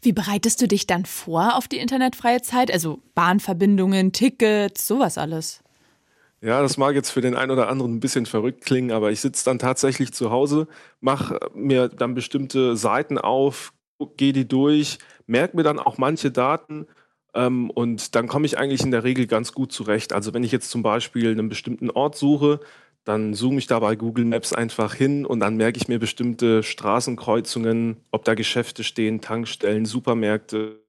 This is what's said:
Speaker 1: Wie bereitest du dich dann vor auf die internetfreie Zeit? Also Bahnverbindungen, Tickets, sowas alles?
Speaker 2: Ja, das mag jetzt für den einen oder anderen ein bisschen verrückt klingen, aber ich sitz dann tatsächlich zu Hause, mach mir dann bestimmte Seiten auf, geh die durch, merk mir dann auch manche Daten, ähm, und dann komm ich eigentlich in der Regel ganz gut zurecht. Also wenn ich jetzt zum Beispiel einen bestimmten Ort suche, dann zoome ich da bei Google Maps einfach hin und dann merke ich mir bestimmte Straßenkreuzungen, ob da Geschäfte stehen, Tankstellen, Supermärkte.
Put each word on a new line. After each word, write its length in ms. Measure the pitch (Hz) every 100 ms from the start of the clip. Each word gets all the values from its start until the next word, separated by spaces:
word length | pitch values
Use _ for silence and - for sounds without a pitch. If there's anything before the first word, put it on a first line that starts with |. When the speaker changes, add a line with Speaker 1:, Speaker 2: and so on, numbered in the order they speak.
Speaker 1:
Wie 120 | -
bereitest 480 | 202 196 202 226 226
du 60 | 240
dich 200 | 202 -
dann 180 | 175 185
vor 500 | - - 165 196 240
auf 120 | 240
die 120 | 254
internetfreie 640 | 240 262 254 - 240 247
Zeit? 300 | 240 247 254
Also 300 | 180 160 147 _
Bahnverbindungen, 960 | - 175 190 - 175 196 202 185 190 190
Tickets, 760 | 190 254 - 220 208 202 - -
sowas 300 | 190 226 -
alles? 440 | 151 160 160 - _ _ _ _ _ _ _ _
Speaker 2:
Ja, 200 | 113 123
das 160 | 139 139
mag 160 | 139
jetzt 160 | 139 131
für 120 | -
den 140 | 123 123
einen 160 | 131
oder 180 | 131 110
anderen 260 | 131 123 117
ein 40 |
bisschen 280 | 127 131 117
verrückt 380 | 113 113 127 -
klingen, 260 | 131 127
aber 200 | 113 107
ich 80 | 107
sitz 240 | 139 -
dann 140 | - 123
tatsächlich 560 | 127 131 139 127 127
zu 160 | - 120
Hause, 380 | 120 143 147 156 - - _
mach 320 | - 135 - - - -
mir 340 | 131 131 127
dann 240 | - 120
bestimmte 640 | 123 117 139 135 135 127 117
Seiten 420 | 110 117 147 139
auf, 560 | - 131 139 131 - _ _ _ 143 -
geh 140 | 139
die 160 | 135 123
durch, 520 | 131 143 151 147 - - - -
merk 300 | 120 175 175
mir 80 |
dann 160 | 151 147
auch 180 | - -
manche 320 | 131 156 147
Daten, 560 | 123 127 160 _ 151 - _ _ _ _
ähm, 380 | - 123 127 120
und 420 | - 120 113 -
dann 140 | 120 117
komm 160 | 139
ich 160 | 151 -
eigentlich 240 | 139 139
in 80 | 139
der 120 | 120
Regel 220 | 117 127 120
ganz 280 | 110 110
gut 180 | - 131
zurecht. 420 | - 104 107 -
Also 220 | 101 104 120
wenn 80 |
ich 80 | 120
jetzt 180 | 123 -
zum 140 | 120
Beispiel 480 | 110 110 113 120 117
einen 180 | 110 110
bestimmten 400 | 104 - 120 123
Ort 260 | - 143 147
suche, 440 | 143 147 147 147 147 - _ _ -
dann 280 | 107 107
zoome 260 | 104 123 139
ich 80 | 123
da 120 | 120
bei 160 | 107 110
Google 300 | 113 113 117
Maps 260 | 117 -
einfach 420 | - 117 - 107
hin 320 | - 135 143 139
und 140 | 117
dann 180 | 101 110
merke 200 | 110 117
ich 100 | -
mir 120 | 117
bestimmte 640 | 110 - 123 117 120 110
Straßenkreuzungen, 1300 | 107 - 107 110 120 120 - 113 113 - 113 113 113 113 _
ob 140 | 113 -
da 80 |
Geschäfte 500 | 113 110 123 117 -
stehen, 380 | 113 - 110 110
Tankstellen, 640 | - 110 113 - 101 107 110
Supermärkte. 960 | 120 123 117 107 107 - 107 107 107